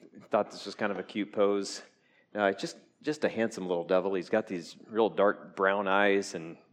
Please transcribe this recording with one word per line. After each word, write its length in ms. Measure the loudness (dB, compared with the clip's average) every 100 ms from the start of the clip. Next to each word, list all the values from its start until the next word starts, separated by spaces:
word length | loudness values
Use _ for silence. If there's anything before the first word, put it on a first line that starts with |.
| -20 -20 -2
thought 200 | 0 0
this 160 | -6 -14
was 80 |
kind 180 | -6 -4
of 60 | -4
a 40 |
cute 300 | -6 -6 -4
pose. 500 | 2 2 2 -2 -10 -16 _ _ _ _
Uh, 180 | 0 0
just, 240 | 0 -6 -10 _ _
just 220 | -6 -2
a 40 | -2
handsome 380 | 0 -2 -2 -4
little 180 | -2
devil. 280 | 2 2 2
He's 140 | -2 0
got 180 | -2 -2
these 300 | -8 -10 -18 -6
real 180 | 0 2
dark 480 | 4 2 2 -6 0
brown 320 | 2 2 2
eyes 460 | 4 4 4 0
and 220 | -8 -10 -14 _